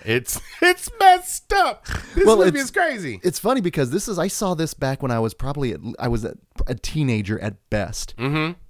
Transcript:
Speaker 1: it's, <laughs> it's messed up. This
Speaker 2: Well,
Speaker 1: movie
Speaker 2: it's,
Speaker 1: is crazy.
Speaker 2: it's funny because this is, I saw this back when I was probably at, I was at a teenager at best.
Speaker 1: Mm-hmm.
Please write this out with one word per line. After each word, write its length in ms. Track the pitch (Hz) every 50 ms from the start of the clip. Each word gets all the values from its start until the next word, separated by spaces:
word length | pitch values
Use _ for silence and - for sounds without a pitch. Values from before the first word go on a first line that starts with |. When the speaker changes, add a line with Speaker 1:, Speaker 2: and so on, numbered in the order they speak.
| -
Speaker 1:
it's, 360 | 104 110 127 123 - - - - -
<laughs> 120 | - - -
it's 260 | 359 359 - - - 466 453
messed 540 | 392 381 359 359 359 - - - - - 415
up. 340 | 403 359 277 214 - - - - - - - -
This 100 | 170 196
Speaker 2:
Well, 120 | 208 220 214
Speaker 1:
movie 100 | 180 180 151 -
Speaker 2:
it's, 60 | 269
Speaker 1:
is 60 | 247
crazy. 500 | - 403 349 320 277 220 180 139 110 92 -
Speaker 2:
it's 160 | 180 - -
funny 220 | - 208 262 269
because 300 | 190 175 - 160 139 120
this 180 | 131 196 - -
is, 100 | 208 175
I 100 | 165 196
saw 260 | - - 220 190 180
this 180 | 156 165 151 -
back 280 | - - 131 135 - -
when 80 | 131
I 80 | 120 117
was 160 | 113 113 -
probably 380 | - - 127 143 147 139 123 104
at, 80 | - - 117 - -
I 100 | - 127
was 160 | 117 113 110
at 120 | - - - _ _ _ - -
a 80 | - -
teenager 640 | 110 - - - 156 151 131 117 107 104 92 110 -
at 140 | - 107 98 - _ -
best. 440 | - 107 98 82 117 - - - - -
Speaker 1:
Mm-hmm. 340 | 117 135 147 156 156 160 175 - - -